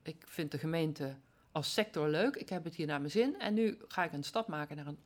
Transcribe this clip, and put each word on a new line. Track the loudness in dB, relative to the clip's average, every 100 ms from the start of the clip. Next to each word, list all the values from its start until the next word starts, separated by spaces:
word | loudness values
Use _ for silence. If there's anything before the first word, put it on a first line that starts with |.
ik | -12 -12 -8
vind | -4 -4
de | -2
gemeente | 0 2 2 0 -4 -6 -14 _ _
als | -2 0
sector | 2 2 2 2
leuk, | 4 4 0
ik | -4
heb | -4
het | -4
hier | -4 -2
naar | 0
mijn | 2
zin | 4 4 2
en | 0
nu | 4 4 2 -4
ga | -2
ik | -2
een | -2
stap | -2 -2 -2
maken | -4 -6 -6
naar | -8
een | -10